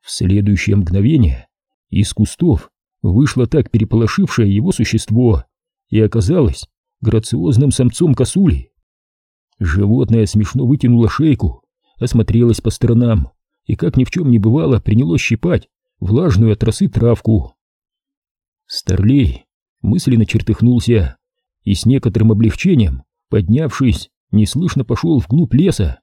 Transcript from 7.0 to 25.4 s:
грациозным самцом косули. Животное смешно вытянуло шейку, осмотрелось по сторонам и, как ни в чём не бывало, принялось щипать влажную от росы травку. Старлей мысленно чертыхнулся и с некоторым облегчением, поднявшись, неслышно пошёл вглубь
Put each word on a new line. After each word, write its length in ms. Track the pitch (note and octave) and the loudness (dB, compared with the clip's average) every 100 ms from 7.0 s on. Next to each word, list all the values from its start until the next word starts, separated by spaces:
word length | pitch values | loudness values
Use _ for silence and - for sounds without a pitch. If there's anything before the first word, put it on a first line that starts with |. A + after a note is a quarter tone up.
грациозным 720 | A2+ A2 A2 - E3+ A2+ C#3+ | -2 -2 -2 -4 0 2 2
самцом 420 | - B2 - F3 | 2 -2 0 0
косули. 580 | A#2+ B2+ F#3+ F#3+ C#2+ - _ _ _ _ _ _ _ _ _ | 0 0 0 0 0 -6 _ _ _ _ _ _ _ _ _
Животное 680 | F2+ F#2+ G2+ B2 A#2+ A2+ G#2+ | -4 0 0 0 2 0 2
смешно 400 | G#2+ G#2 C3+ B2+ | 0 -2 -2 -2
вытянуло 440 | C#3+ B2 A#2+ A2+ | 0 2 2 2
шейку, 540 | - D#3 C3 - - _ _ _ - | 0 0 0 -2 -6 _ _ _ -10
осмотрелось 640 | B2+ A#2+ G#2 A2 A#2+ G#2+ | -2 -2 0 2 2 0
по 80 | A2 | -4
сторонам 600 | - - A#2 A#2+ G#2+ C2+ _ _ _ - | -2 0 2 2 0 -4 _ _ _ -8
и, 100 | - | -4
как 220 | - - | -2 0
ни 60 | B2+ | -2
в 40 | |
чём 220 | F3+ D3 | -2 2
не 80 | A#2 | 2
бывало, 400 | A2 C3+ - A#2 | 2 0 0 -2
принялось 420 | - A2 D3+ D#3+ | 0 0 0 -2
щипать 460 | - A2+ F3 C#3 - _ _ _ | -2 -2 0 -2 -4 _ _ _
влажную 540 | F#2 A#2 F3 F#2 A2+ | -2 0 2 2 2
от 100 | G2+ | 2
росы 240 | A2 - G3 | -2 -2 -2
травку. 680 | G2+ A#2 A2 - G#2+ B1+ _ _ _ _ _ _ _ _ _ _ _ _ | 0 0 0 0 -2 -2 _ _ _ _ _ _ _ _ _ _ _ _
Старлей 720 | - - F2+ G2+ C#3 G2 A#1+ _ _ _ _ | -10 -4 0 2 2 0 -4 _ _ _ _
мысленно 440 | G2 E3+ - A#2 G#2 | -2 0 2 2 2
чертыхнулся 920 | - - G#2 A#2 B2 - F2+ C#2 - _ _ _ _ | -2 -2 0 2 2 2 0 0 -6 _ _ _ _
и 100 | - | -4
с 120 | F#2+ A2+ | 0 2
некоторым 460 | C3+ A#2+ G#2+ A2 | 0 0 2 2
облегчением, 720 | G#2 A2+ - F#3+ D3+ E2 B1+ _ _ _ | 4 0 0 0 2 0 -4 _ _ _
поднявшись, 800 | - E2+ B2 D#3+ - C3 - - _ _ | -2 0 0 -2 -2 0 0 -6 _ _
неслышно 540 | G#2 G#2+ C3+ F3 C#3 A2+ | 0 0 -2 -2 -4 -4
пошёл 340 | A#2 E3+ D3 | -4 0 -2
вглубь 340 | - C#3 | 0 -2